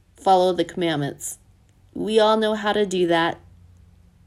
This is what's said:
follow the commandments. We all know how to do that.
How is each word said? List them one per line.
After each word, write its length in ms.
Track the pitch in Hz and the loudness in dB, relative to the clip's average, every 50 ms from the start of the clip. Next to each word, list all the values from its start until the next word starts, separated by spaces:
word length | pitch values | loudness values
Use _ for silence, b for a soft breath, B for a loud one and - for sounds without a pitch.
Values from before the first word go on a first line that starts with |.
| _ _ _ | _ _ _
follow 360 | - - 196 190 185 180 185 | -2 2 4 4 6 4 2
the 120 | 175 175 165 | 2 0 -4
commandments. 760 | 165 - 190 175 165 156 147 143 139 - - - - - - _ _ _ _ _ _ _ _ _ _ | -4 -4 -4 -4 -2 -2 -2 -4 -6 -8 -10 -12 -14 -14 -16 _ _ _ _ _ _ _ _ _ _
We 260 | - - 180 208 220 220 | -10 -8 -4 0 2 2
all 200 | 214 214 220 220 | 4 4 2 0
know 160 | 220 214 220 | 0 -2 -4
how 180 | 214 208 214 | -4 -4 -2
to 140 | 208 214 208 | -2 -2 -2
do 200 | 190 185 180 180 | -2 -2 -2 0
that. 320 | 170 170 165 165 170 - - - - - - - - - - - - _ _ _ _ _ _ _ | 0 2 0 0 -2 -4 -8 -14 -20 -20 -20 -20 -20 -20 -20 -20 -20 _ _ _ _ _ _ _